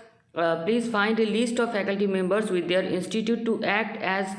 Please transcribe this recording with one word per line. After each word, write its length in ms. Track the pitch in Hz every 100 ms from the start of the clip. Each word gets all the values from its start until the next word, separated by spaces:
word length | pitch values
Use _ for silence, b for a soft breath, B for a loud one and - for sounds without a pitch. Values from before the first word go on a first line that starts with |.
| - _ _
Uh, 300 | - 170 165
please 240 | 170 240 233
find 320 | 208 208 220
a 60 | 220
list 340 | 202 240 -
of 140 | 233
faculty 340 | 214 196 196 202
members 420 | 190 185 202 214
with 200 | 180 170
their 140 | 185
institute 600 | 185 180 175 220 220 233
to 180 | 233 220 -
act 360 | 202 220 -
as 320 | 185 190 196